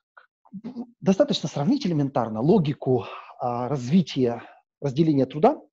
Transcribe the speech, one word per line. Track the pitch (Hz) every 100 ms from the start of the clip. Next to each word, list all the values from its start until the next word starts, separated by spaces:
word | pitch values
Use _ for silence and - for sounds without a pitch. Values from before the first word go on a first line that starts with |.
| _ - _ _ _ 202 - 247 247 _
Достаточно | 190 190 294 185 165
сравнить | 139 147 285 185
элементарно | 151 139 135 113 110
логику, | 143 214 147 - 131 123 - - - -
а, | 123 120 123
развития | 139 120 185 - 143 120 117 - - _ _
разделения | 143 127 160 139 131
труда | 151 220 302 -